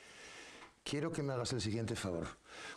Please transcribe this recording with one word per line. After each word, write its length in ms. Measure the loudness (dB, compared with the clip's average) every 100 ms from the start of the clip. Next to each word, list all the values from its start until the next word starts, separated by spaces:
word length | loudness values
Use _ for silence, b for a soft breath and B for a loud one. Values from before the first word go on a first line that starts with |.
| B B B B B B B -12
Quiero 300 | -2 2 2
que 100 | 2
me 100 | 2
hagas 180 | 2 2
el 100 | 2
siguiente 320 | 4 2 2
favor. 320 | 2 2 2 0 -4 B B B